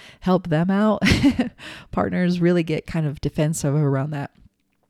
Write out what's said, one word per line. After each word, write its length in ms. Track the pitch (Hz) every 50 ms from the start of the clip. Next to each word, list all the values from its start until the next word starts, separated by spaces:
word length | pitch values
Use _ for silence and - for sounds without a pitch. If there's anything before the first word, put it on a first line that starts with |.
| - - - -
help 280 | - 185 185 180 190 175
them 220 | 156 151 170 185
out. 320 | 196 196 214 214 208 - - 196 - - - 285 - - 233
<laughs> 440 | 247 - - - - - - - - -
Partners 500 | 196 - 196 180 180 180 175 175 175 170
really 200 | 175 180 175 160
get 240 | 160 156 - -
kind 200 | - - 165 156
of 160 | 151 139 - -
defensive 520 | 143 - - 156 151 165 - - 143 135
around 360 | 151 151 139 135 135 135 151
that 220 | 151 143 139 - _ _ - _ _ _ _ _ _ _ _ _